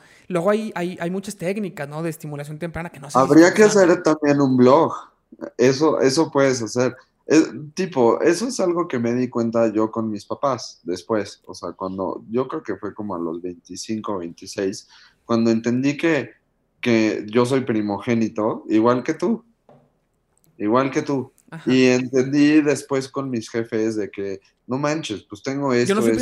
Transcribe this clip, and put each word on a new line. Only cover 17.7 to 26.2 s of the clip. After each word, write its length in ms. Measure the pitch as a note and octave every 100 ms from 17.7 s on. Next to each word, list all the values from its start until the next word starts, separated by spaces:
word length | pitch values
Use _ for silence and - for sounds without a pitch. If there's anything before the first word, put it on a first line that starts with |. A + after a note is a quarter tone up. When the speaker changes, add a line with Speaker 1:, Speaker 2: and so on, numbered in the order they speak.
| G#2+ G#2 G2 - A#2 A2 - A2 - -
Speaker 2:
igual 340 | A2 A#2+ B2
que 100 | C#3 D#3+
tú. 300 | F3 A3+ - _ _ - _ _ _ _ _ _ _ -
Igual 340 | G#2 B2 C3+
que 100 | D3
tú. 300 | D3 C#3 A#2 _ _
Speaker 1:
Ajá. 220 | D#3+ -
Speaker 2:
Y 140 | C3 B2+
entendí 760 | B2+ B2 C3 C3 D3 D3 D3+
después 460 | D3 C3+ - C3+ B2+
con 200 | C#3 C3+
mis 200 | A#2 -
jefes 460 | A#2 A2+ A2 A2 A2
de 140 | G2
que, 280 | - G2 F#2+ _ _ -
"No 100 | C3
manches, 460 | D3 D#3 D3 F#2 -
pues 120 | G2+
tengo 300 | C3+ C#3 C#3
esto, 160 | A#2+ B2
Speaker 1:
Yo 60 | G#3
no 60 |
soy 100 | A3+
Speaker 2:
esto, 60 | A3+